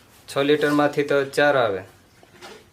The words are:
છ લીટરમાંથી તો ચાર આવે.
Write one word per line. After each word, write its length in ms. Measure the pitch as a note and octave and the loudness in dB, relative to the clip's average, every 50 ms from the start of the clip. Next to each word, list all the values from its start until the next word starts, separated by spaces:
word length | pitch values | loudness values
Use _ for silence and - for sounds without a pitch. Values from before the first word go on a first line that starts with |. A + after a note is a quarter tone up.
| _ _ _ - _ - - | _ _ _ -20 _ -8 -4
છ 20 | |
લીટરમાંથી 640 | C#3 C#3 C#3+ D3+ D3 D3+ D3 D3 D3 D3 C#3+ - D3+ C#3+ | -2 0 2 2 2 2 2 2 2 2 2 0 -2 -2
તો 220 | - C#3+ C#3+ C3+ | 0 0 0 0
ચાર 320 | C3+ - - D3 D3 C#3 | 0 0 2 2 4 4
આવે. 260 | C3 A#2+ G#2+ G2 F#2 F#2+ - - - _ _ _ _ - _ - - - - - - - _ | 2 0 0 -2 -6 -10 -14 -20 -20 _ _ _ _ -20 _ -20 -20 -20 -20 -20 -20 -20 _